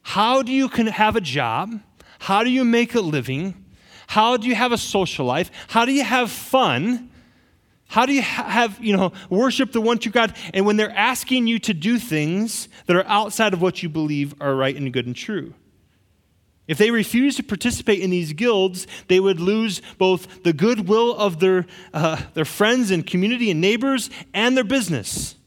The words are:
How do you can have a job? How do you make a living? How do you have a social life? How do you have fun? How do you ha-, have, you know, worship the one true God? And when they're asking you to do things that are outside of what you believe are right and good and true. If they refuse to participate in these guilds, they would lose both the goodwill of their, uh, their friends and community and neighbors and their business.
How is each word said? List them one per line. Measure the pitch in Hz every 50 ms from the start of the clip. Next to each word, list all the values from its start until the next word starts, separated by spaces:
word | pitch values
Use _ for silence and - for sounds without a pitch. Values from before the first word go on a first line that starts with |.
How | _ - - 185 214 233 254 269
do | 269 226
you | 262 269 269 247
can | - - 226
have | 220 190 - 180 214 208
a | 226
job? | 185 143 123 147 127 113 110 127 180 214 233 208 - _ _ _ - - - _
How | - - 196 208 233
do | 254
you | 247 262 254
make | 233 233 233 240 233 -
a | 240
living? | 196 160 151 139 117 131 131 139 175 196 175 - - - - _ _ _ - - -
How | - - 214 214 233 254
do | 247 214
you | 254 240
have | 202 254 247
a | 240
social | 208 - - - 196 185 - - - 135
life? | 123 123 156 - - - - -
How | - - 226 233
do | 254
you | 269 285 254
have | 202 240 254 247 214
fun? | - - - - - 262 247 175 127 123 160 226 254 233 - - - - _ _ _ _ _ _ _ _ _ _ _ _ _
How | _ - 214 247
do | 269 277
you | 269
ha-, | 214 - - - 233 214
have, | 190 233 240 226 196 - 220
you | 214 202
know, | 185 190 180 - - - -
worship | 180 196 254 262 - - 262 208
the | - 226
one | 214 226 240 233
true | - 233
God? | - 240 226 214 165 - - - -
And | 190 196
when | 214 214
they're | 214 214 208
asking | - 190 214 247 254 - - - 254 254 233
you | 226 233 220
to | - - 202
do | 156 147 220 240 233
things | 233 - 156 151 151 151 175 196 220 226 - - - - - - -
that | - 175
are | 180 190
outside | - 202 208 214 214 - - 226 208 190
of | 170
what | 180 185 175 - 185
you | 165
believe | 147 160 156 151 151 143 143 143 139 -
are | 147 139 135
right | 135 135 135 135
and | 147 139 131
good | 123 127 120
and | 123 123
true. | - - - 214 175 135 - - _ _ _ _ _ _ _ _ _ _ _ _ _ _ _ _ _ _ _ _ _ _
If | - 156 135
they | 208 226
refuse | 240 226 196 - - 240 262 285 247
to | - -
participate | - 208 - - 247 233 - - - 208 185
in | 185 185
these | 180 180 170 151 151
guilds, | 151 226 247 220 196 190 190 180 185 - - - - -
they | - 185 185
would | 190 196 185 160
lose | 175 185 214 220 226 220 175 - - - - _
both | 185 185 185 175 - - - - -
the | 170
goodwill | 165 135 175 226 247 214 190 170 214 226 233 240 233
of | - 214 202 170 151
their, | 190 185 185 185 180 - - - - - -
uh, | 156 160 160 160 - - - _
their | 160 156
friends | - - - 208 214 247 254 240 190
and | 190 170 -
community | - - 180 190 214 247 240 240 214
and | 170 151
neighbors | 175 196 226 226 262 269 269 247 - - - - - - -
and | 190 214 247 254
their | 262 247
business. | 190 269 269 220 170 160 117 95 - - - - - - _ _